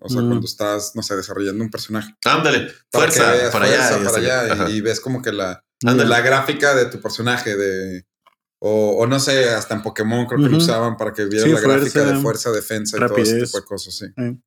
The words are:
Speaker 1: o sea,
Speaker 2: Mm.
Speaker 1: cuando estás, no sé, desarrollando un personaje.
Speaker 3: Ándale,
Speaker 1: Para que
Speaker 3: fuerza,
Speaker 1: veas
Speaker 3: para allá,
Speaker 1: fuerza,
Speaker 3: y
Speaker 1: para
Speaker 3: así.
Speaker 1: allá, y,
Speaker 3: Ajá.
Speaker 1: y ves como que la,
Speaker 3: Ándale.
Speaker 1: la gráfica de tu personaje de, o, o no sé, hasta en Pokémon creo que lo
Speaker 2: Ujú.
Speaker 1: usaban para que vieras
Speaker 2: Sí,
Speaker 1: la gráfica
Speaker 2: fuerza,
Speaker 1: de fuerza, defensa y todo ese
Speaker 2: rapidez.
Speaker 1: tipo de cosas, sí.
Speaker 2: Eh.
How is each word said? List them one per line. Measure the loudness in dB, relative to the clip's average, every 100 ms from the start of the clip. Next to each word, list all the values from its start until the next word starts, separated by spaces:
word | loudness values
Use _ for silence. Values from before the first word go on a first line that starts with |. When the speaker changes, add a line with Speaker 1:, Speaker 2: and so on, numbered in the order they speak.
Speaker 1:
o | -6
sea, | -2
Speaker 2:
Mm. | 0
Speaker 1:
cuando | 0 -2
estás, | -4 -2 -2 -4 -8
no |
sé, | -6
desarrollando | -4 -6 -6 -4 -4
un | -6
personaje. | -8 -6 -8 -8 -6
Speaker 3:
Ándale, | -2 0 2 0 -2 -12 _
Speaker 1:
Para | 0 2
que |
Speaker 3:
fuerza, | 4 4
Speaker 1:
veas | 4 2
Speaker 3:
para | 2 2
allá, | 4
Speaker 1:
fuerza, | 2 2
Speaker 3:
y |
Speaker 1:
para | 0 0
Speaker 3:
así. | 0
Speaker 1:
allá, | 0 0
y, |
Speaker 3:
Ajá. | 0 -2
Speaker 1:
y | -2
ves | -2 -4
como | -4 -6
que | -4
la, | -4 -6 -8 _ -2
Speaker 3:
Ándale. | 2 4 4
Speaker 1:
la | 4
gráfica | 4 2 0 0 2
de | 4 2
tu | -2
personaje | -8 -4 -2 -2 -2 -2
de, | -2 -2 -6 -10 -14 _ _ _ _ _
o, | 0 2 2 2
o | 2
no | 2
sé, | 2 2 2
hasta | 0 -2 -6
en |
Pokémon | -6 -4 -2 -2 0
creo | 2
que | 4
lo | 4
Speaker 2:
Ujú. |
Speaker 1:
usaban | 4 2 -2 -2
para | -6
que | -4 -2
vieras | 2 4
Speaker 2:
Sí, |
Speaker 1:
la | 4
gráfica | 4 4 2 2
Speaker 2:
fuerza, | 2
Speaker 1:
de | 2
fuerza, | 0 -2 -2
defensa | -2 -2 -6 -4 0
y |
todo | 0 0
ese | 0
Speaker 2:
rapidez. | 0 -2
Speaker 1:
tipo | -6
de | -8
cosas, | -10 -10 -12
sí. | -12 -8
Speaker 2:
Eh. | -8 -8